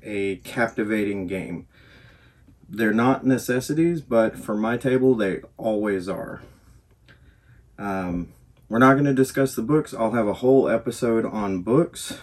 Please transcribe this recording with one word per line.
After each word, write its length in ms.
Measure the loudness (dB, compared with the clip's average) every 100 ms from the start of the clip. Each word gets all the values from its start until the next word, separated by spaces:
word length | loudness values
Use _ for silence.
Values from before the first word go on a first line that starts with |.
a 360 | -10 -4 -4 -6
captivating 920 | -6 -2 -2 -2 -2 0 -2 -4 -4
game. 400 | -6 -6 -10 -12 _ -20 -20 -20 -20 _ _ _ -20 -12
They're 240 | -2 0
not 320 | 2 2 2
necessities, 760 | 2 0 0 -4 -2 0 0 0
but 360 | 0 2 2 -2
for 200 | -6 -4
my 200 | -2 -2
table, 380 | 0 2 4
they 280 | 2 0 -4 -10 -6
always 520 | -4 -2 0 -2 -4
are. 340 | -8 -8 -12 -18 -20 _ -20 _ _ _ -20 -20 _ _ -20 _ -12
Um, 540 | -6 -4 -4 -6 -8 -14 _ _ -4
we're 120 | 4
not 160 | 6 6
gonna 180 | 4
discuss 400 | 2 2 2 -2
the 80 | -2
books. 320 | 0 0 0
I'll 160 | -2 -2
have 160 | 0 0
a 60 |
whole 360 | 0 4 6 6
episode 560 | 0 -2 -4 0 0
on 380 | 0 -4 -4 -4
books, 560 | 2 2 2 -4 -14 -14